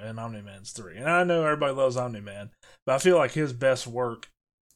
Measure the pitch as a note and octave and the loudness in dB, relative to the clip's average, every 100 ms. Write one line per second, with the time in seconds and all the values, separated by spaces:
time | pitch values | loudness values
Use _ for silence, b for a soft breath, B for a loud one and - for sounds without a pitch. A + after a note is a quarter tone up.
0 | A2 A2+ A#2 A2 G2+ F#2+ G2+ - F#2+ F#2+ | -10 -10 -10 -10 -14 -16 -16 -16 -14 -6
1 | D3 F3 F3+ E3+ D#3 D3 C#3 C3+ C3 B2 | 0 2 4 2 2 2 0 2 2 2
2 | B2 G#2+ G#2 G2+ G#2 _ b b - C3 | -4 -8 -12 -14 -14 _ b b -2 2
3 | F#3 F3 C3+ D#3 D3 A#2+ C3+ B2 A#2+ A#2+ | 6 6 4 0 -2 0 2 2 -2 -4
4 | B2 A2+ - _ _ _ _ | -4 -6 -14 _ _ _ _